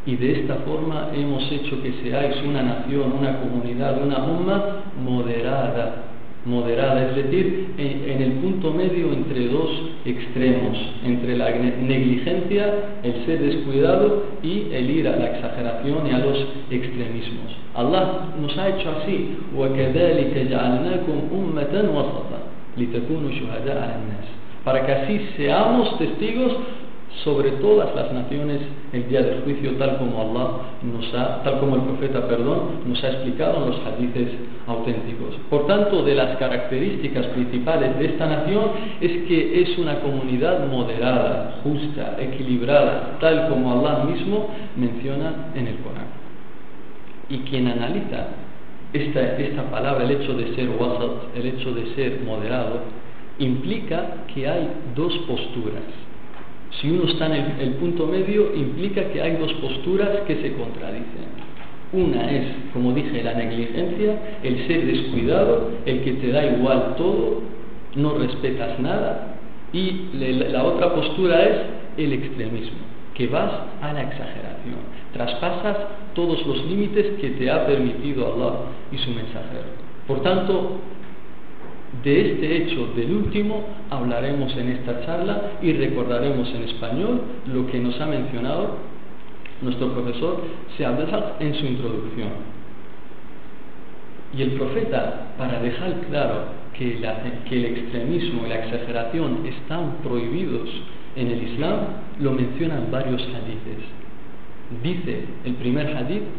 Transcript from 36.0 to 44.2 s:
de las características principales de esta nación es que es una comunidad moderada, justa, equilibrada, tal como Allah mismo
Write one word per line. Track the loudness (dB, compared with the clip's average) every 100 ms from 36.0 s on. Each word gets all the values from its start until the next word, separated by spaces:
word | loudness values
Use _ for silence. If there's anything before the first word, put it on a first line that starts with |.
de | 4
las | 4 4 0
características | 0 0 0 0 0 0 -2 0 0
principales | 0 0 0 2 2 2 2
de | 0
esta | 0 0
nación | 0 2 2 2 0 -4 0
es | 0 0 2
que | 2 4 4
es | 4 2
una | 0 0
comunidad | 0 0 0 2 2 2 2
moderada, | 0 0 0 2 4 2 0 -2 -2
justa, | -2 0 -2 -4 -4 -2
equilibrada, | -2 -2 0 0 6 6 6 2 -2 2
tal | 4 4 4
como | 2 4
Allah | 4 4 2
mismo | 2 0